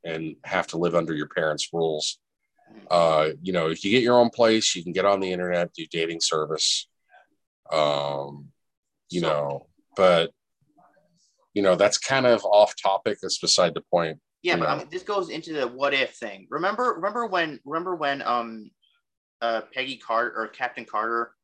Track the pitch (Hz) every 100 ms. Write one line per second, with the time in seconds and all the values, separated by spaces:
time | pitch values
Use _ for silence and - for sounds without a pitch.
0 | 85 80 78 73 - 92 - 82 85 85
1 | 82 78 73 - 78 76 - 85 82 78
2 | - - _ _ _ _ _ 110 95 87
3 | 82 78 78 78 87 90 80 85 98 120
4 | 117 123 120 - 113 113 - 92 85 90
5 | 98 98 95 90 90 87 87 - 80 82
6 | 82 82 - 80 76 78 - - - _
7 | _ _ _ _ _ _ - 80 76 71
8 | 71 71 71 71 71 _ _ _ _ _
9 | _ 87 82 76 71 69 - _ _ -
10 | 92 87 82 _ _ _ _ _ _ _
11 | _ _ _ _ _ 104 98 87 101 -
12 | - 135 127 113 98 104 104 - 98 95
13 | - 104 92 - - - 87 80 - 87
14 | 82 76 _ _ 175 160 170 165 165 180
15 | 196 202 175 156 165 156 120 127 139 139
16 | 127 - 110 98 98 139 180 208 247 208
17 | 190 220 233 185 160 139 139 160 180 175
18 | 147 139 - 120 113 113 107 _ _ _
19 | _ _ _ _ 117 113 107 131 131 127
20 | - 113 117 110 110 - 127 - 113 107
21 | 113 117 117 _